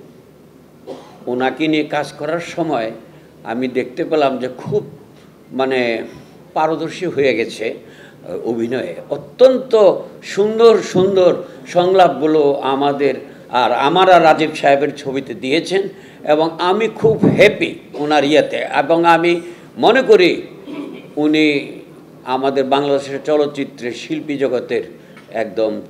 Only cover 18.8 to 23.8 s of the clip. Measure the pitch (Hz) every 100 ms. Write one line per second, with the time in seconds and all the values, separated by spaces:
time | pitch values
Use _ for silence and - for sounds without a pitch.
18.8 | 135 165 170 165 170 175 - - - 107
19.8 | 160 254 214 208 175 117 - - - -
20.8 | - - - - 151 156 151 143 - -
21.8 | - - - - 127 131 135 131 127 135
22.8 | 143 139 135 139 - 151 147 143 135 -